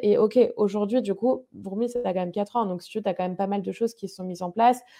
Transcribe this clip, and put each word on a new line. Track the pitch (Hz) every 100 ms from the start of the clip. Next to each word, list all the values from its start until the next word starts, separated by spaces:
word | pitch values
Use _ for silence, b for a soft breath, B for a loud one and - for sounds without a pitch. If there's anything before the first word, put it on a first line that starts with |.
et | 208 208
ok, | 214 247 233 -
aujourd'hui, | 208 208 202 247
du | 202 190
coup, | 240 262 -
Vroomly, | - 196 196 233
ça | 240
a | 214
quand | 185
même | 175
quatre | 190 202 240
ans, | 208
donc | 180
si | -
tu | 220
veux, |
t'as | 208 -
quand |
même | - 180
pas | 196
mal | 202
de | 190
choses | 185 233 -
qui | 185
sont | -
mises | 185 175
en | 180
place, | 196 233 254 - b